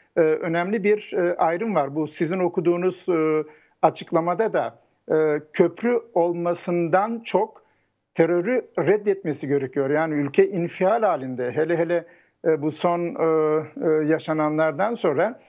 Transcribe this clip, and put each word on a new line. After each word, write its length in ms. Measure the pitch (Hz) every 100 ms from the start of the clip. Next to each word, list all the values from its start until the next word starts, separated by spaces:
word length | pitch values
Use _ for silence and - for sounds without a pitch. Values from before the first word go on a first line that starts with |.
| _ -
e, 40 |
önemli 640 | 156 156 175 170 180 220
bir, 280 | 202 208 -
e, 240 | - 175 175
ayrım 380 | 165 175 226
var. 200 | 175 139
Bu 140 | 147 151
sizin 300 | - 160 185
okuduğunuz, 680 | 175 175 170 175 180 180 -
e, 360 | 165 156 156 151 - _ _
açıklamada 720 | 160 156 - 165 170 180 220
da, 260 | 165 117 - _ _ -
e, 300 | 156 156 151 151
köprü 480 | - 170 165 233 240 -
olmasından 1080 | 180 170 170 170 170 - 175 165 180 220 233
çok 420 | 226 185 226 - _ _ _ _ _
terörü 520 | - 165 175 185 254 - -
reddetmesi 720 | 151 208 202 196 165 139 139
gerekiyor. 420 | 143 131 139 135
Yani 240 | 151 160
ülke 340 | 147 139 196 196
infial 540 | 190 170 - 185 226
halinde. 500 | 208 151 131 127 123
Hele 240 | 117 160 165
hele, 280 | 170 170 160 - _ _
e, 180 | 160 156
bu 100 | 151
son, 280 | 147 175 175
e, 240 | 170 - 160 156 156 156 156 139
e, 240 | 160 156 151
yaşananlardan 880 | 156 170 156 151 151 160 147 208
sonra, 460 | 240 180 139 208 -